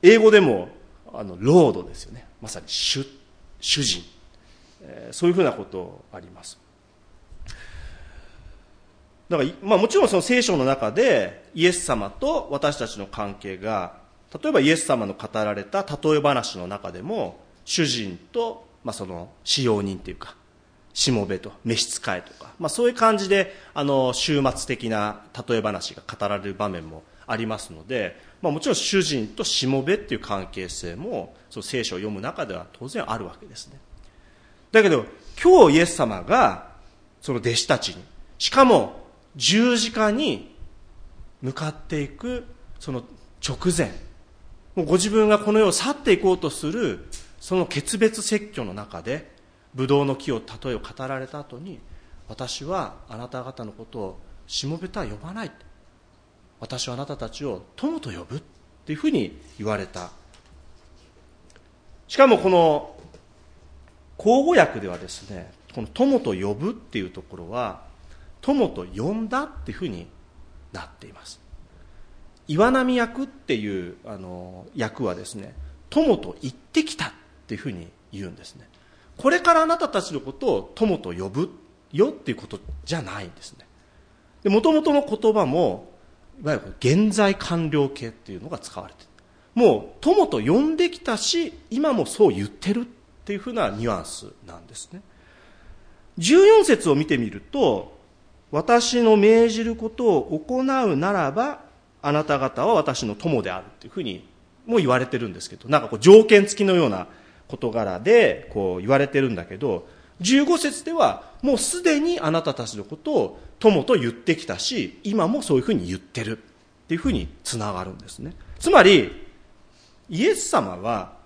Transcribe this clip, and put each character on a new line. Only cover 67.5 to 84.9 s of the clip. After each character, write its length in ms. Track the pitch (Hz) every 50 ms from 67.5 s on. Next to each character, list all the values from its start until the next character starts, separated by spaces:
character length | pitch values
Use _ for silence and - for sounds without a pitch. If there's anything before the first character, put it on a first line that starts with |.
| 104 120 123 107 92 - - - - _ - - - - - - - - -
友 260 | - 285 285 233 170
と 160 | - - 90
呼 300 | 92 92 92 113 160 208
ん 140 | 226 226 208
だ 140 | 247 254 285
っ 40 | 302 - - -
て 80 | - -
い 20 |
う 40 | -
ふ 40 | 190
う 40 | 160
に 200 | 104 87 - - - - - _ _ - - - - - - - -
な 100 | 104 -
っ 60 | - - _
て 80 | -
い 60 | - 101
ま 100 | - -
す。 160 | - - _ _ - - - - - _ - - - - - - - - - - - - - _
岩 240 | - 147 156 208 240
波 300 | 254 262 254 254 254 247
訳 220 | 233 233 233 247 269
っ 40 |
て 280 | 269 - - - - 151
い 340 | 110 107 104 98 95 90 87
う、 80 | 92 - _
あ 140 | - 107 98
の、 480 | 95 90 90 90 90 90 92 92 92 - _ -
訳 260 | 117 110 - - 127
は 100 | 101 87
で 100 | 87 101
す 120 | - -
ね、 180 | 107 98 - - - - - - - - -
「友 300 | - 294 320 302 214 -
と 180 | - 90 90 - -
行 100 | 131 -
っ 40 |
て 280 | - _ _ _ 320 311
き 120 | - -
た」 100 | - - -
っ 40 | - - _ _ _ _ _
て 80 | _ 113
い 20 |
う 40 | 98 -
ふ 40 |
う 60 | 143 107
に 160 | 87 82 87 _ _ _ _ -
言 120 | 98 98
う 20 | 90
ん 60 | 87
で 100 | - -
す 120 | - -
ね。 120 | - - _ _ _ _ _ _ _ _ _ -
こ 140 | - - 262
れ 100 | 311 359
か 140 | 339 349 339
ら 80 | 320 320
あ 40 |
な 120 | 320 330 339
た 100 | 349 285
た 140 | - 202 180
ち 100 | - 165
の 80 | 139
こ 140 | - 131 135
と 120 | - - 247
を 240 | 143 101 95 - -
友 240 | - 226 214 185 -
と 160 | - 90 87
呼 160 | 87 92 98
ぶ 200 | 95 131 170 - - - _ _ _ _ _ _
よ 180 | - 143 202 277
っ 40 | 302
て 180 | 311 - -
い 40 | 165
う 20 |
こ 100 | - -
と 140 | - - 98 - - - - -
じ 120 | - 160
ゃ 40 | 165
な 220 | 127 90 87 104 98
い 40 |
ん 40 | 87
で 120 | - - -
す 120 | - -
ね。 120 | - - _ _ _ _ _ _ _ _ _ _ _ _ _ _ _ _
で、 80 | 208
元 220 | 196 214 220 330 311
々 200 | 302 311 320